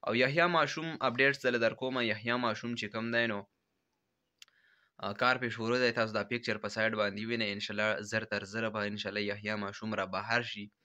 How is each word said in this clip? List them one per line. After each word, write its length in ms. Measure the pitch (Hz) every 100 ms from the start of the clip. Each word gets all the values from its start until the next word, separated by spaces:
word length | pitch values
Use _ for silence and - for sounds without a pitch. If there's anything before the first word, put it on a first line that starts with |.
| -
او 80 | 113
یحیی 300 | 127 151 175
ماشوم 520 | 165 147 165 165 156
اپډیټس 380 | 131 120 139 139
دله 140 | 127 120
در 160 | 113
کومه. 320 | 110 131 131 120
یحیی 280 | 107 113
ماشوم 420 | 123 120 107 120 117
چې 80 |
کوم 280 | 107 110 117
دی 160 | 117 117
نو، 160 | 101 98 _ _ _ _ _ _ _ _ _ - _ _ _ _ _
آ، 140 | 98
کار 220 | 104 123 123
پې 120 | 123
شروع 280 | 110 113 123
دی. 140 | 123
تاسو 220 | 117 110
دا 100 | 107
پکچر 340 | 104 120 120 107
په 100 | 104
سایډ 260 | 113 110 110
باندې 300 | 104 98 110
وینئ. 260 | 117 107
انشاءالله 500 | 101 - 101 107 107
زر 220 | 104 110
تر 200 | 110 101
زره 260 | 101 110 113
به 100 | 107
انشاءالله 420 | 104 104 104 104
یحیی 340 | 101 101 104 107
ماشوم 380 | 101 104 110
را 120 | 104 95
بهر 360 | 92 104 117
شي. 300 | 117 104 104 _